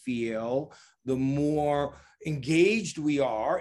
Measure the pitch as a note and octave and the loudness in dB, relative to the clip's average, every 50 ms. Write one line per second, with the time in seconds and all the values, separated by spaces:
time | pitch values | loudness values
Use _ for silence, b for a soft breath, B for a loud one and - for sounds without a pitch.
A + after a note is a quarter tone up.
0 | - C3 B2 A#2 A2+ A2+ A2+ A2 A2+ A#2 B2 C#3 D3+ D3 B B B B B B | -6 -6 -4 -2 -2 -2 -4 -4 -4 -2 -2 -2 -4 -4 B B B B B B
1 | _ B2+ C3 B2+ C3 C3+ C#3 C#3+ D3 D3 D3+ D3+ D3 D3 D3 C#3+ C#3+ C#3 B B | _ -4 -2 0 0 0 0 0 0 0 0 0 0 0 0 0 -2 -4 B B
2 | B B B B - D#3+ D3+ C#3 B2 C3+ D#3+ E3 F3 G3+ A3 A3+ F#3+ D3+ - D#3+ | B B B B -8 -6 -6 -6 -2 2 4 6 6 6 4 2 -2 -4 -6 -4
3 | D3 D3+ D3 C#3 C3+ B2 A2 G#2+ A2+ C#3+ F3+ F3+ | -2 0 2 2 2 0 0 0 0 0 -2 -2